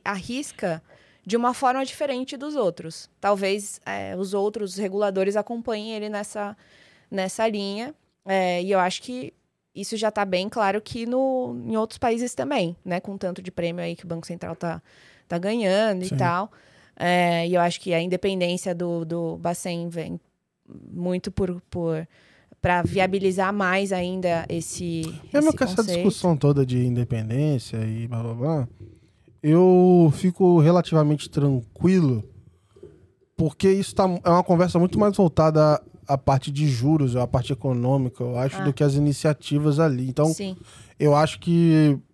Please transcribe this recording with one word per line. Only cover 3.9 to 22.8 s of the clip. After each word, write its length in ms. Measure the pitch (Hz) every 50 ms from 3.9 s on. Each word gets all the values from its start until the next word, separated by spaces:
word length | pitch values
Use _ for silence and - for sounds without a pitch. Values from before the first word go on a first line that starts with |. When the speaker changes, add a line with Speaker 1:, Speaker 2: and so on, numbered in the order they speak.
| 196 202 196 196 190
Speaker 1:
os 160 | 180 196 185 202
outros 440 | 196 196 214 208 226 208 190 180
reguladores 600 | 190 214 190 190 202 208 202 190 190 190 196 202
acompanhem 560 | 214 208 - 240 233 226 247 220 214 208 226 220
ele 160 | 214 208 214
nessa, 480 | 214 202 208 - - 214 208 202 208 - _ _ _ _ _ _ _ _ _ _
nessa 360 | - 190 185 190 - - 220 226
linha. 460 | 214 202 202 196 202 214 240 294 311 - _ _ _ _ _
É, 380 | 196 190 190 185 180 175 175 180
e 80 | 190
eu 80 | 196 185
acho 240 | 175 185 180 - -
que 320 | - 247 254 - - - _ _ _ _ _ _ _ _
isso 200 | - 202 - 226
já 140 | 214 220 214
tá 140 | 214 214 202
bem 240 | 190 185 175 190 220
claro 320 | - 247 208 196 196 214
que 240 | 214 - - 233 233
no, 560 | 240 247 262 269 269 262 254 254 240 240 240 233
em 100 | 226 220
outros 220 | 220 226 226 - -
países 340 | - 240 226 233 247 247 -
também, 400 | - 262 277 294 233 180 165 175 - _
né? 140 | 185 175 190
Com 120 | - 202 196
o 40 | 190
tanto 240 | - 180 180 - 185
de 80 | 180
prêmio 340 | - - 170 170 170 175 170
aí 100 | 170 170
que 100 | - -
o 40 | 175
Banco 180 | 170 165 165
Central 300 | - 170 175 - 175 165
tá, 240 | - - 170 160 156 - _ _ _ _ - _ _ _
tá 100 | _ 175
ganhando 680 | 175 175 202 226 240 214 185 190 202 226 220 196 185 185
e 40 | 185
Speaker 2:
Sim. 80 | -
Speaker 1:
tal. 340 | 131 180 170 170 180 202 214 - _ _ _ _ _ _ _ _
É, 500 | - - 175 180 180 175 175 170 170 170
e 80 | 175 180
eu 60 | 175
acho 180 | 175 175 175 -
que 120 | - 180 170
a 80 | 165
independência 720 | 170 185 180 180 - 196 190 185 175 175 180 180 - 190 175
do, 300 | 170 175 175 170 170 165
do 320 | 160 170 170 170 160 170
Bacen 520 | 170 165 170 175 - - 185 170 170 170 170
vem 280 | 170 170 160 - 175 170 - _ _ _ _ _ _ _ _ _ - - - -
muito 400 | - 175 175 180 180 180 - 202
por, 300 | - - 196 180 180 180 - _
por, 400 | - 180 170 165 160 156 165 - _ _ _ _ _ _ _ _ - _ -
pra 200 | 175 180 175